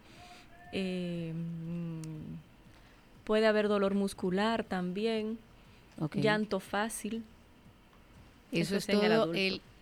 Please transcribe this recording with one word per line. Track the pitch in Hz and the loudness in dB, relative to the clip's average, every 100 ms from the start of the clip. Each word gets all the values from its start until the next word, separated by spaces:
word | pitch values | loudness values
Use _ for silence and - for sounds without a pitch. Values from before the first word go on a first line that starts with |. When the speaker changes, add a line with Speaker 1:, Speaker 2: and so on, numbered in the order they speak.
| - - - - - - - | -14 -20 -20 -20 -20 -20 -8
Speaker 1:
eh, | 180 190 180 175 170 165 | -4 -2 -2 -4 -4 -4
mm, | 160 170 165 165 170 170 160 160 156 156 160 - - - - - - - - | -6 -6 -6 -6 -6 -6 -6 -8 -10 -10 -12 -14 -20 -20 -20 -20 -20 -20 -10
puede | - 214 220 | 0 4 6
haber | 214 214 | 4 4
dolor | 208 196 | 4 4
muscular | 202 196 - 185 185 214 226 214 | 2 0 -2 -2 2 2 0 -2
también, | 185 180 180 226 220 214 226 - - - - - - | -2 -2 -2 0 0 -2 -6 -12 -20 -20 -20 -16 -6
Speaker 2:
Ok. | 156 - | -4 2
Speaker 1:
llanto | 214 214 214 190 | 4 4 2 -2
fácil. | - 196 220 - 208 226 226 - - - - - - - - - - - - | -2 -2 -2 -4 -6 -6 -8 -16 -20 -20 -20 -20 -20 -20 -20 -20 -20 -20 -6
Speaker 2:
Eso | 170 165 196 | -2 0 -2
Speaker 1:
Eso | |
Speaker 2:
es | |
Speaker 1:
es | - | 2
en | 202 | 2
el | 208 | 4
Speaker 2:
todo | 220 | 4
Speaker 1:
adulto. | 185 175 | 4 2
Speaker 2:
el | 190 190 - - | 0 -2 -8 -18